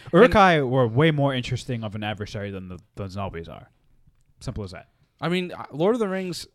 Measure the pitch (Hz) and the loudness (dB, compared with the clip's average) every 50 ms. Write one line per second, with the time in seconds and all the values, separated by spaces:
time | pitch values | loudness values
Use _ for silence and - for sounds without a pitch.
0 | - - - 175 226 254 - 220 190 185 170 151 139 120 131 135 123 113 110 127 | -6 4 6 8 8 8 8 6 6 6 6 4 2 2 2 2 2 4 4 4
1 | 156 165 151 143 139 139 131 127 120 - 127 117 - - 123 113 113 104 95 110 | 4 4 4 2 0 0 0 -2 -4 -4 -6 -6 -6 -6 -6 -6 -6 -8 -8 -6
2 | 104 107 107 95 104 - - 107 101 101 98 95 92 92 90 85 _ _ - - | -6 -6 -6 -6 -8 -10 -8 -8 -8 -8 -8 -10 -12 -12 -14 -16 _ _ -12 -12
3 | 101 95 90 101 98 92 85 82 82 80 - - - _ _ _ _ _ _ _ | -10 -10 -8 -8 -8 -8 -8 -10 -12 -12 -16 -18 -20 _ _ _ _ _ _ _
4 | _ _ _ _ _ _ _ _ - - 110 110 101 90 92 80 - _ _ _ | _ _ _ _ _ _ _ _ -12 -10 -10 -10 -10 -12 -12 -18 -20 _ _ _
5 | _ _ _ - - 160 175 185 180 175 - - 113 - - 143 165 202 240 247 | _ _ _ -8 -4 -2 -2 -2 -4 -6 -10 -10 -6 -4 -2 2 2 2 2 2
6 | 220 190 190 190 190 180 160 - - - | 0 -2 -4 -4 -6 -6 -8 -10 -12 -16